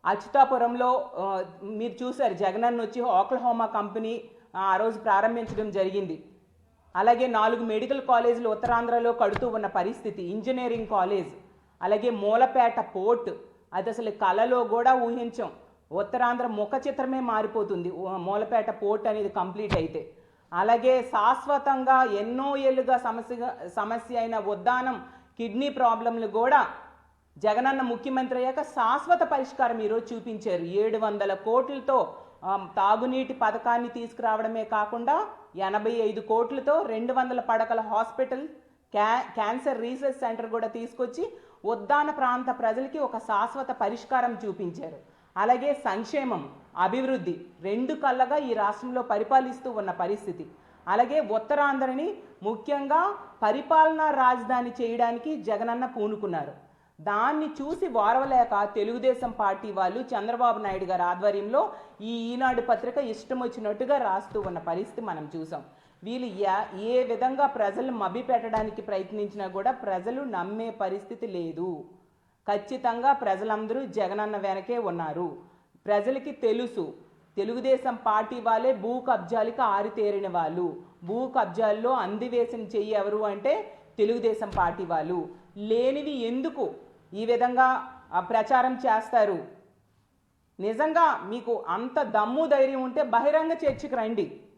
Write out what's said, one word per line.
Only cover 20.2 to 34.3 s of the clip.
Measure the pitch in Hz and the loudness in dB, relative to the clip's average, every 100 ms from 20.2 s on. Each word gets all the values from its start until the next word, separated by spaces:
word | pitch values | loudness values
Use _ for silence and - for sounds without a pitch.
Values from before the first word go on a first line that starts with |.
| _ _ _ | _ _ _
అలాగే | 175 202 233 247 254 | 0 4 6 6 4
శాశ్వతంగా | 247 320 214 262 - 285 277 262 262 262 | 2 2 4 2 2 0 2 0 4 6
ఎన్నో | 254 202 214 247 277 277 | 6 2 -2 -2 -2 2
ఏళ్ళుగా | 269 262 254 254 | 2 2 2 2
సమస్యగా, | 240 226 233 240 240 - 175 180 | 2 -6 -6 -6 -6 -6 -8 -4
సమస్య | 208 233 - 240 | -2 -4 -4 -4
అయిన | 226 226 | -2 -2
ఉద్దానం | 196 202 233 247 262 220 - - - _ | -2 0 2 2 0 -4 -8 -20 -20 _
కిడ్నీ | 233 208 285 | -4 -2 -2
ప్రాబ్లంలు | 277 247 220 233 233 220 | 4 4 4 0 -2 -2
కూడా | 208 240 285 214 - - - _ _ _ - | 2 6 6 4 -4 -18 -20 _ _ _ -2
జగనన్న | 208 214 262 269 | 2 4 2 2
ముఖ్యమంత్రి | 254 233 277 262 254 254 | 0 -2 -2 -2 -2 0
అయ్యాక | 254 262 | 0 -2
శాశ్వత | 294 - 226 277 - 349 | -4 0 2 2 4 2
పరిష్కారం | 330 285 262 - 240 226 | 4 0 -2 0 0 2
ఈరోజు | 208 226 226 233 | 0 0 -2 -10
చూపించారు. | 240 214 214 180 | -8 -6 -2 -2
ఏడు | 170 190 220 220 | 0 0 2 2
వందల | 214 208 196 | 0 0 0
కోట్లతో, | 190 214 240 254 277 262 262 190 - - - 180 | -2 2 2 2 -4 2 2 2 -4 -20 -10 -4
ఆ, | 196 190 - | -2 -2 2
తాగునీటి | 196 220 254 254 262 | 4 4 2 -2 -2
పథకాన్ని | 262 220 220 233 240 240 | 0 0 2 0 0 0
తీసుకురావడమే | 240 233 - 226 | -8 -10 -4 0